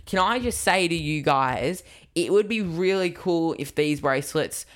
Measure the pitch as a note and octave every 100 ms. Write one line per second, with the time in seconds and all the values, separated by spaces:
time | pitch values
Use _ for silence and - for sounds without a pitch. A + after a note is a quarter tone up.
0 | - F#3+ F#3+ B3 A#3+ A#3 G3+ F#3 F3 E3
1 | D3+ D3+ D3 C#3 C3 A#2 C3+ F3+ - -
2 | - E3+ C#3 G3+ G3+ A3+ F#3 D#3+ F#3 G3
3 | F3+ - F#3 E3+ E3 - C#3+ - D3+ C#3+
4 | D3 C3+ C#3+ D#3 C3+ - -